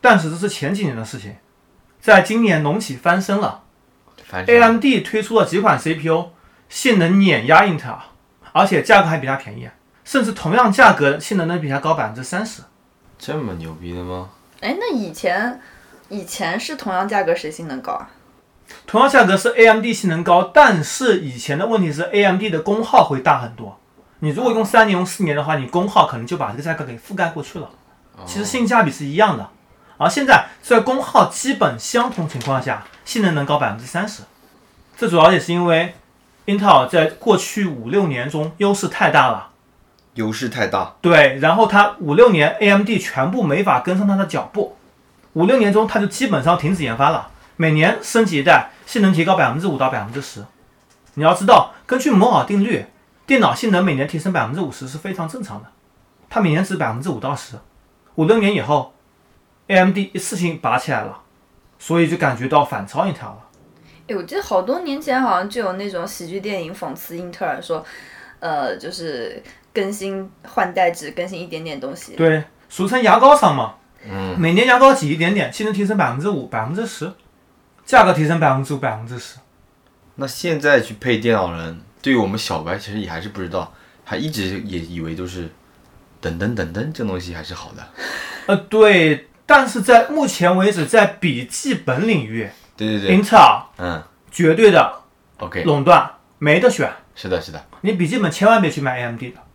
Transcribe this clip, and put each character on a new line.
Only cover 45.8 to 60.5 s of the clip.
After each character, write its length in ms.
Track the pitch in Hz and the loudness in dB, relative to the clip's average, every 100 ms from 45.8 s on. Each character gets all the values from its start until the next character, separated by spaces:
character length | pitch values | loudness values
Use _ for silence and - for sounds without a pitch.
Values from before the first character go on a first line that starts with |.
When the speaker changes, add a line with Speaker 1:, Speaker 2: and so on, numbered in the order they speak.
| 214 | 2
Speaker 1:
它 140 | 220 | -2
就 60 | 202 | -4
基 220 | - 254 | -4 -2
本 140 | 165 | 0
上 140 | 135 175 | 0 0
停 180 | 147 | 0
止 80 | 190 | -2
研 140 | 135 117 | -4 0
发 140 | 143 | 0
了， 200 | 156 - - _ _ | 0 -8 -20 _ _
每 160 | 165 | 0
年 260 | 151 165 220 | 2 2 0
升 220 | - 233 | -2 0
级 140 | 214 156 | 0 0
一 40 | |
代， 280 | 139 202 - - - | 4 4 2 -16 -8
性 160 | 240 | 0
能 100 | 196 | 2
提 120 | 160 | 2
高 100 | 165 | 2
百 180 | 185 131 | 2 2
分 80 | 131 | 0
之 60 | 185 | -4
五 100 | 139 | -2
到 140 | 131 | -2
百 120 | 123 | -2
分 100 | 104 | -8
之 100 | 123 | -12
十。 220 | 139 - 101 _ _ _ _ _ _ | -12 -16 -20 _ _ _ _ _ _
你 80 | - | 0
要 120 | 156 | 0
知 100 | 180 | 2
道， 300 | 196 220 - - | 6 6 4 -8
根 140 | - 254 | -4 -2
据 120 | 294 | 2
摩 280 | 208 233 180 | 4 4 2
尔 80 | 123 | 0
定 180 | 196 | -2
律， 220 | 214 160 - _ _ _ - | 0 -2 -6 _ _ _ 0
电 120 | 269 | 2
脑 140 | 185 | 2
性 160 | - 226 | 0 0
能 140 | 185 | 2
每 100 | 196 | 2
年 140 | 135 147 | -2 -4
提 100 | 160 | -4
升 140 | 190 | -4
百 140 | 170 113 | -4 -4
分 80 | |
之 80 | 156 | -6
五 100 | 160 | -8
十 160 | 117 131 | -10 -14
是 80 | 147 | -12
非 160 | 202 | -10
常 160 | 185 160 | -8 -10
正 140 | 254 | -10
常 200 | 214 104 | -12 -14
的， 60 | - _ _ _ _ _ _ | -18 _ _ _ _ _ _
它 100 | 233 | 0
每 80 | 190 | 2
年 160 | 151 | 0
值 120 | 190 180 | -2 -4
百 140 | 120 | -4
分 120 | 113 | -4
之 80 | 160 | -6
五 100 | 123 | -6
到 160 | 135 135 | -6 -8
十， 200 | - 107 _ _ _ _ _ | -12 -20 _ _ _ _ _
五 100 | - | -2
六 140 | 160 226 | 2 4
年 140 | 202 | 2
以 80 | 196 | -2
后 340 | 123 147 - _ _ _ _ _ _ _ _ | -2 -2 -2 _ _ _ _ _ _ _ _
，A 80 | 190 | 2
M 160 | 185 | 2
D 180 | 196 196 | 0 -4
一 60 | - | -8
次 180 | - 170 | -8 -4
性 220 | 175 | -4